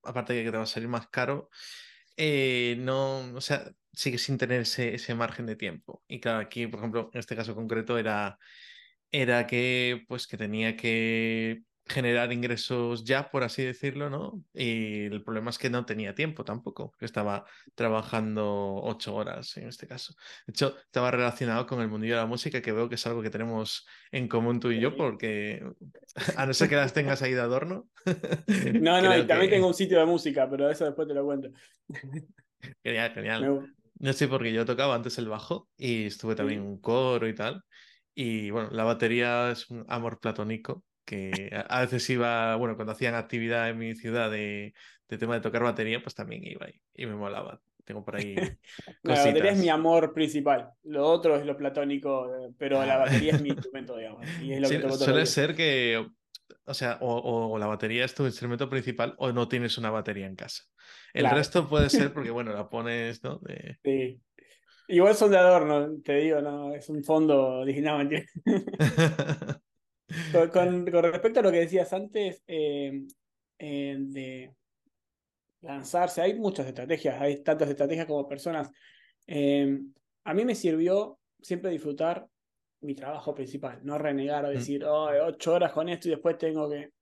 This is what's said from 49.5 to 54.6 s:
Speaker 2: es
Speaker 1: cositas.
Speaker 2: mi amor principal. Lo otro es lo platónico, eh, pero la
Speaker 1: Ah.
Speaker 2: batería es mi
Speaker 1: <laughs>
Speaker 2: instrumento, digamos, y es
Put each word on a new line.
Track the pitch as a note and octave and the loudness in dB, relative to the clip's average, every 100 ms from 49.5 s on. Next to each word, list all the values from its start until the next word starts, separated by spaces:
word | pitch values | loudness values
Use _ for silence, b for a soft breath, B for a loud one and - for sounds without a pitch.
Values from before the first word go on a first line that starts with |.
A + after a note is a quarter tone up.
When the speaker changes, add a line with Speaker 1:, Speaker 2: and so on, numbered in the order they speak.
Speaker 2:
es | G3 | 4
Speaker 1:
cositas. | |
Speaker 2:
mi | F3 | 4
amor | D#3 E3 E3 D#3+ | 4 6 6 6
principal. | D#3 D#3 D3 C#3+ C3+ - _ | 2 0 2 4 2 2 _
Lo | D#3 D3 D3 | -6 2 4
otro | E3+ E3+ D3 | 6 6 4
es | C#3+ | 2
lo | C#3 | -4
platónico, | C#3 C#3 C#3+ C#3 C#3+ C3 B2+ | -2 -2 -2 -2 0 -2 -2
eh, | B2+ B2 - | -8 -10 -8
pero | C#3 C3+ | 0 2
la | C3+ C3 | 4 4
Speaker 1:
Ah. | |
Speaker 2:
batería | C3 B2+ D3+ | 6 4 4
es | D#3 | 2
mi | C#3+ | 0
Speaker 1:
<laughs> | |
Speaker 2:
instrumento, | C#3 B2 C3+ B2 A#2 | -4 -6 -10 -10 -10
digamos, | A2 A2 D3 E3+ | -10 -12 -12 -8
y | C3+ | -6
es | C3+ | 0